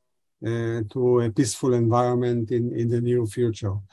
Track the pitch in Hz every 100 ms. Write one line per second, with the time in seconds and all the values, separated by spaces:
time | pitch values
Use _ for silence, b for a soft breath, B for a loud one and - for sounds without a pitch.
0 | _ _ _ _ 113 117 113 117 107 135
1 | 123 123 117 110 120 - 135 123 117 120
2 | 123 123 123 120 110 123 120 - 117 120
3 | 120 123 113 123 120 110 104 101 98